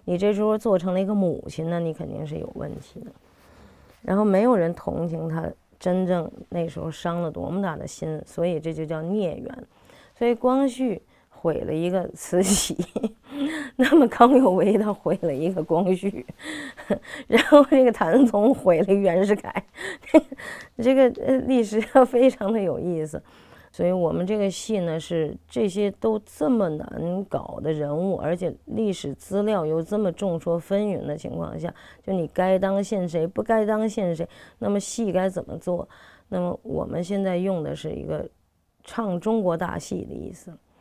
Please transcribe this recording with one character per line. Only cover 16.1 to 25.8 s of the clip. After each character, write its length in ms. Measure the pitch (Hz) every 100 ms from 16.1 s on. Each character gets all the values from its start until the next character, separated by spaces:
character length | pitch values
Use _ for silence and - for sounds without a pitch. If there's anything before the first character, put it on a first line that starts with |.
| - - - 302 311 285 -
<laughs> 500 | - 202 - - -
然 120 | 226
后 200 | - 294 277
这 180 | 277
个 80 | 254
谭 260 | 214 170 220
嗣 100 | 247
同 240 | 208 220
毁 280 | 269 196 170
了 120 | 190
袁 320 | 202 196 170
世 120 | 196 202
凯， 280 | - - - - - - - 320
<laughs> 640 | 285 - - - - -
这 100 | 233
个， 300 | 269 254 -
呃， 140 | - 262
历 200 | - 262
史 180 | 208 214 214 269
非 240 | 247 247 262
常 240 | - 196
的 80 | 226
有 200 | 185 -
意 260 | 175 165 156
思。 160 | - - - - - -
所 160 | - 175
以 60 |
我 180 | 185 165
们 160 | 165 180
这 100 | 214
个 140 | 196
戏 300 | 180 - 214
呢， 180 | 170 160
是 380 | - 170 151 - _
这 220 | 247 214
些 220 | 185